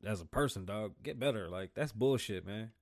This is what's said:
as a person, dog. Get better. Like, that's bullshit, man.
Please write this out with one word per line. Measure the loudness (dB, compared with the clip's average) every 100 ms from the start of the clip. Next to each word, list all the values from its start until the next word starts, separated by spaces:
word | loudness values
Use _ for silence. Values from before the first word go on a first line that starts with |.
| -2
as | -2
a | 0
person, | 2 2 0 -4
dog. | -2 -4 -6
Get | -8 0
better. | 2 2 -2
Like, | -4 -4
that's | -2 -2
bullshit, | 4 4 4 2 -4 -4
man. | -6 -8 -12